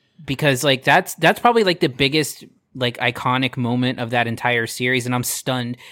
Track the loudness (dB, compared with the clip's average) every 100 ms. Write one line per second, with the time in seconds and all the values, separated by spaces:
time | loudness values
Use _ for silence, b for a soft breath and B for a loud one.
0 | _ _ -10 -2 0 2 2 2 4 4
1 | 2 0 2 4 2 4 2 2 0 2
2 | 0 2 -2 -6 -18 _ _ -4 -4 -2
3 | -4 -2 -2 0 0 -2 -2 0 -2 -2
4 | -2 -2 -2 -2 -2 0 -2 -4 -2 -2
5 | 0 -2 -2 -6 -4 -4 -4 -10 B